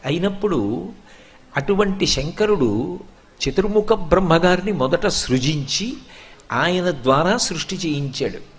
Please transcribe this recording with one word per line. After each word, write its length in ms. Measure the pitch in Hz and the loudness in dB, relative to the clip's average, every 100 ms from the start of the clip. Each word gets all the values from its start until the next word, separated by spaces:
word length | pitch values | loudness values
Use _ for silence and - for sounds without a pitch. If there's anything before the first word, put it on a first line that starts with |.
అయినప్పుడు 840 | 135 170 196 190 208 156 101 123 196 - - - - - - 143 | -2 -2 -2 -2 0 0 0 -4 -6 -14 -20 -20 -20 -20 -8 -4
అటువంటి 480 | 139 196 208 190 | 0 2 2 0
శంకరుడు 960 | 185 - 147 - 214 202 120 101 160 180 - - - - 143 | 0 0 -4 -2 0 2 2 0 -4 -8 -14 -20 -20 -6 -2
చతుర్ముఖ 440 | 190 202 214 202 | 0 2 2 2
బ్రహ్మగారిని 760 | 214 170 180 185 165 180 185 196 | 0 4 2 4 4 4 2 0
మొదట 360 | 180 131 170 202 | -2 0 0 0
సృజించి 840 | - - 131 131 151 139 - 220 302 - - - - - | -2 0 0 0 -2 -4 -4 -6 -8 -16 -20 -20 -20 -6
ఆయన 400 | 117 160 180 180 | -2 0 0 0
ద్వారా 460 | 147 123 135 170 233 | 0 2 4 4 0
సృష్టి 380 | - 160 - | -2 -4 -6
చేయించాడు. 760 | 190 165 143 139 - 120 - - | -6 -4 -2 -4 -4 -6 -6 -18